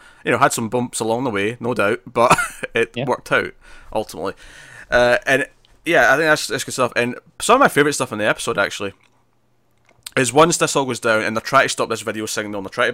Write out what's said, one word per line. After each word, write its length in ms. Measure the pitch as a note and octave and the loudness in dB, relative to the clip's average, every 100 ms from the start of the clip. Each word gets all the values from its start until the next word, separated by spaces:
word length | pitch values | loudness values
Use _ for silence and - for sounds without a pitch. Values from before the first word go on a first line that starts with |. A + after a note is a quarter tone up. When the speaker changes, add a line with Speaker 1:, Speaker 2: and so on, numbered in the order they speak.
| - _ | -20 _
Speaker 1:
you 60 | - | -4
know, 60 | A#2+ | 2
had 160 | B2+ | 2
some 160 | B2+ A2 | 2 -2
bumps 280 | B2 A#2+ - | -2 -4 -4
along 240 | A2 A2+ | -2 -2
the 60 | C3+ | -2
way, 260 | G2+ G#2 A#2+ | -2 -2 -4
no 140 | A#2 | -4
doubt, 260 | A#2 G#2 A2 - | 0 0 0 -4
but 300 | - A#2 - - - | 2 4 2 0 -8
<laughs> 180 | - | -6
it 180 | A#2 A#2 - | -2 -2 -2
Speaker 2:
Yeah. 80 | |
Speaker 1:
worked 260 | B2+ A#2+ - | -4 -4 0
out, 220 | C3 F#2 - - - - | -2 -2 -8 -20 -20 -10
ultimately. 400 | A2 G#2+ E2+ F#2 - - - - - - | -8 -8 -8 -8 -10 -16 -20 -20 -20 -2
Uh, 280 | A#2+ B2 A#2+ - | 2 2 2 0
and, 200 | C3+ - _ _ _ | 0 -2 _ _ _
yeah, 280 | - E3 A#2 | 0 4 4
I 40 | C3+ | 4
think 100 | D#3+ | 2
that's, 180 | D3+ - | 0 0
that's 160 | C3 | -6
good 80 | - | -6
stuff. 200 | A#2+ B2 - | -2 -2 0
And 200 | A#2+ B2 - - | -2 -4 -14 -6
some 160 | - B3 | 2 4
of 40 | |
my 80 | C4 | 4
favourite 260 | - D3 | 4 2
stuff 160 | C#3+ B2+ | 0 -4
in 60 | G#2+ | -2
the 60 | G#2+ | -2
episode, 300 | D3 - G#2 | 0 -2 0
actually, 360 | F#2+ - G2+ - _ _ _ _ _ _ _ _ _ _ - - | -2 -2 -10 -10 _ _ _ _ _ _ _ _ _ _ -8 -2
is 160 | B2+ | 2
once 240 | B2+ E3 D#3+ | 4 4 4
this 180 | D#3+ | 0
all 100 | D3 C3+ | 0 -2
goes 120 | A#2+ | -2
down, 240 | A#2 A2 | 0 2
and 140 | A2 A2 | 0 -4
they're 40 | |
trying 260 | - C3+ A2+ | 0 2 2
to 20 | |
stop 200 | - A#2+ | 0 -4
this 120 | A2 | -4
video 260 | G#2+ G#2+ G#2+ | -6 -8 -8
signal, 320 | - G#2 G#2 | -8 -8 -10
and 80 | F#2+ | -8
they're 40 | |
trying 180 | - | -4
to 40 | A#2+ | -4